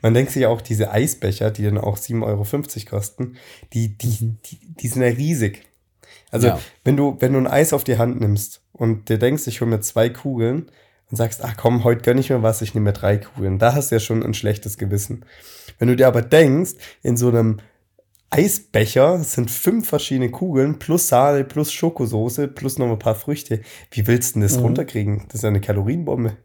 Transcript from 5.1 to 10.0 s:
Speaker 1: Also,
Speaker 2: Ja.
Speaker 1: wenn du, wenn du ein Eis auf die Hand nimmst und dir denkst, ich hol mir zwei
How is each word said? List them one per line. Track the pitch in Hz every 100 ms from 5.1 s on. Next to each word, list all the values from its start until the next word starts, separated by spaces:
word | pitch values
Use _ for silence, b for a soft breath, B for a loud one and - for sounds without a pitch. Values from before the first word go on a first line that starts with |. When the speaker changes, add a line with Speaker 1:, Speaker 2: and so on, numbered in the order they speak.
| 120 151 160 104 101 _ _ _ _ b b b
Speaker 1:
Also, | 120 120
Speaker 2:
Ja. | 82 B B
Speaker 1:
wenn | 131 139
du, | 143 135
wenn | 127
du | 135
ein | 127
Eis | 135 160
auf | 143
die | - 117
Hand | 117 -
nimmst | 107 101 - - _
und | - 113 110 -
dir | 113
denkst, | 120 147 -
ich | -
hol | 117
mir | 110
zwei | - -